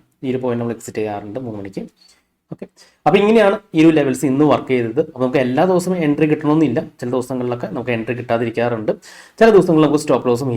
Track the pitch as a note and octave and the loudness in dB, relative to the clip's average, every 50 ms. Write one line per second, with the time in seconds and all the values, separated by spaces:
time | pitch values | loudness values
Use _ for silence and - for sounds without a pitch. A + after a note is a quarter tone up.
0 | _ _ _ _ - C3 B2 B2+ B2+ B2+ A#2 A#2 A#2+ A#2 A2+ A2+ - - - A2+ | _ _ _ _ -6 -6 -4 -4 -2 -4 -4 -4 -4 -6 -6 -8 -10 -12 -8 -6
1 | G#2+ G#2+ G#2 G#2 G#2 G#2 G2+ B2+ C3+ A#2 A2 G#2 G2 G2 F#2+ - A#2+ - _ _ | -6 -6 -6 -8 -10 -10 -12 -10 -10 -10 -10 -12 -12 -12 -12 -14 -14 -14 _ _
2 | _ _ _ _ _ _ _ _ _ - - - - - _ _ _ _ _ _ | _ _ _ _ _ _ _ _ _ -20 -18 -18 -18 -20 _ _ _ _ _ _
3 | - D3+ - G#3 G3+ G#3 A3+ A3+ G#3 G3 G3+ G#3 - _ - D#3+ D#3 E3 D#3+ D#3 | 0 2 2 4 4 4 4 4 4 4 2 0 -4 _ 2 4 6 6 6 4
4 | C#3+ C3+ B2+ - - C#3 C3 C#3 D3+ D3 B2+ A2+ - - C3 B2+ A#2 A2+ A2 C#3 | 2 0 -2 -2 -2 -2 0 2 2 2 2 2 0 0 -2 0 0 -2 -2 -2
5 | E3+ - - A#2+ C3 B2+ B2+ D3 B2+ B2 B2+ C#3+ E3 F#3 F#3 E3+ F3+ F3+ F#3 F3+ | -4 -4 -4 -4 -2 0 0 0 0 0 0 0 2 2 2 0 0 -2 -2 -2
6 | D#3+ D3 D3 C#3+ D#3 D3+ D3+ D3+ - D3 D3+ D#3+ D#3+ C3 A#2 D3+ D#3+ - - - | 0 0 0 2 0 0 0 0 0 0 2 2 2 0 0 -2 -4 -6 -10 -12
7 | - B2 B2+ B2+ A#2 - C3+ B2+ B2 B2 B2 A#2+ - - F#3 C3 A#2 B2+ A#2+ A2+ | -8 -6 -4 -4 -4 -4 -6 -6 -6 -6 -6 -6 -8 -8 -8 -8 -6 -4 -4 -4
8 | A2 C3 A#2+ B2 B2 - A#2 A#2 B2 A2+ A2+ A#2 A#2 A#2+ A#2+ A2 G#2 A#2+ - - | -4 -6 -8 -8 -4 -4 -2 -2 -2 -4 -4 -2 -2 -2 -2 -4 -4 -4 -6 -6
9 | - - - - - - _ - A3 A3+ G#3+ F#3+ F3 F#3 E3 D#3 D#3 C#3+ D3 D3 | -8 -20 -20 -20 -20 -8 _ 2 4 6 6 6 6 6 4 4 4 4 2 2
10 | D3 - C#3 A#2+ - B2+ A#2+ A#2+ C#3 C3 A#2 | 2 2 0 0 2 0 0 0 0 -4 -4